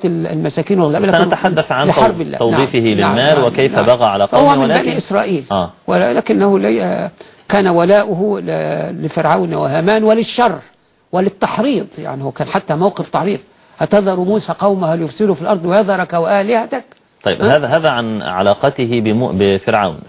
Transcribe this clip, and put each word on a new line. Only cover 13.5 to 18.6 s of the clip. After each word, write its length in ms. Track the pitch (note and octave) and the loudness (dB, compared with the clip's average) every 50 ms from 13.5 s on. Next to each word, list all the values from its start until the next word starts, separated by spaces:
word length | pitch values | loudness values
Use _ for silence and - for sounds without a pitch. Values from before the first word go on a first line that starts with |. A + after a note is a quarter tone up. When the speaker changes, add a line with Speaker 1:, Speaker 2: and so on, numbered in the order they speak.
| _ _ _ _ _ - | _ _ _ _ _ -6
Speaker 1:
"أتذر 360 | D#3+ - G3+ G#3 F#3+ F#3+ F#3 | -2 2 2 2 2 2 0
موسى 360 | F#3 F3+ F#3+ G#3+ G#3 - - | -2 0 0 -2 -2 -2 -4
قومه 420 | E3+ - F#3+ G3+ G3 F#3+ F#3+ D#3 E3 | -6 -2 0 0 0 0 0 -2 -2
ليفسدوا 400 | E3+ E3 D3+ - - G#3+ G3 F3+ | -2 -4 -6 -4 -2 0 0 0
في 80 | C3+ | 0
الأرض 220 | E3 G#3 G#3 F3 E3+ | 0 -2 -2 -2 0
ويذرك 480 | E3+ F#3 G#3+ G#3 F#3+ G3 F#3 F3+ - | 0 2 2 2 2 0 -2 -2 -2
وآلهتك؟" 720 | E3+ E3+ E3 - G3+ G3+ G3 G#3+ A#3+ A3 A#3 A3+ C#4 B3 - _ - _ _ _ _ _ | -2 -2 0 2 2 0 2 0 0 -2 -2 -4 -8 -10 -10 _ -20 _ _ _ _ _
Speaker 2:
طيب، 200 | - G2+ E2+ - | -4 -4 -2 0
Speaker 1:
ها؟ 140 | - A#2 C#3 | 2 2 2
Speaker 2:
هذا، 100 | D3+ C#3+ | 2 2
هذا 240 | A#2+ D3 E3 D#3+ D3+ | 2 0 2 2 2
عن 320 | B2+ A#2+ A#2 A2+ A2 G#2 | 0 0 -2 -4 -4 -4
علاقته 800 | - D2 F2+ F#2 G2 G2+ G#2 - | -6 -4 -2 0 2 2 2 2